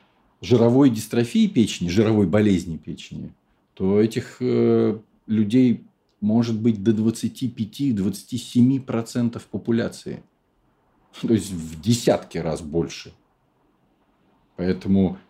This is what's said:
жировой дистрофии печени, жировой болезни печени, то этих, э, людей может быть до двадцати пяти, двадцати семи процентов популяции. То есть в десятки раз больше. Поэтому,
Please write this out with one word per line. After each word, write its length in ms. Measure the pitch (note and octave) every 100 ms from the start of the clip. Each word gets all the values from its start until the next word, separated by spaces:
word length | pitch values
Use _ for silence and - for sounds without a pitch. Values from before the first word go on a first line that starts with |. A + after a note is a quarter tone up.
| _ _ _ _
жировой 480 | - A#2+ A#2 B2+ C#3+
дистрофии 580 | A2 - A#2 A#2 A3 A3
печени, 420 | - G#2+ - F2
жировой 360 | F2 A2 A2 G2
болезни 520 | G#2 G#2+ F#2 F2 D#2+
печени, 560 | - D2+ - - D2+ - _ _ _
то 280 | - F#2+ G#2
этих, 360 | A2+ A#2+ A#2+ -
э, 600 | B2+ A#2+ A#2 A2+ A2+ G#2 - _ -
людей 580 | A2 G#2 B2 B2+ G#2 - _ _ _
может 400 | G#2 A2+ A#2 A2
быть 240 | A#2 G#2
до 100 | G2
двадцати 540 | G#2+ A2 A2 A2+ - B2+
пяти, 440 | A#2 G#2+ - C#3+
двадцати 440 | G#2 F#2+ F#2+ - B2+
семи 420 | - B2 B2 C3+
процентов 640 | C3+ A#2 A#2 B2+ A#2+ A2+ -
популяции. 800 | G2+ - A#2 G2+ - - - - _ _ _ _ _ _ _ _ -
То 120 | A#2
есть 180 | A2 F2+
в 300 | F2+ D#2+ D#2+
десятки 560 | F2 A#2 - A2 - -
раз 240 | D#2+ D2
больше. 520 | D#2 D#2+ E2 - - - _ _ _ _ _ _ _ _ _ _ _ _ _ -
Поэтому, 640 | F2+ - - F#2+ F#2 F2+ -